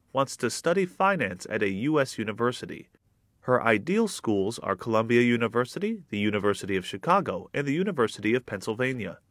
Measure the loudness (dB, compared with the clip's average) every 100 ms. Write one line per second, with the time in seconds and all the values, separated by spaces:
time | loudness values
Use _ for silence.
0 | _ -2 -2 0 -4 -2 0 0 -2 0
1 | 0 2 -2 -4 -6 -2 0 0 0 2
2 | 0 -2 -6 -2 -2 -2 -10 -12 -16 _
3 | _ _ _ _ 0 2 4 2 2 0
4 | 0 -2 0 0 0 -2 -2 -2 2 2
5 | 4 4 6 4 2 0 -2 -2 -4 -4
6 | -6 -2 0 2 0 0 -2 -4 -4 -8
7 | 2 2 2 -6 -6 -6 -2 0 -2 2
8 | 0 0 0 0 0 -8 -6 -2 -2 -2
9 | -8 -10 _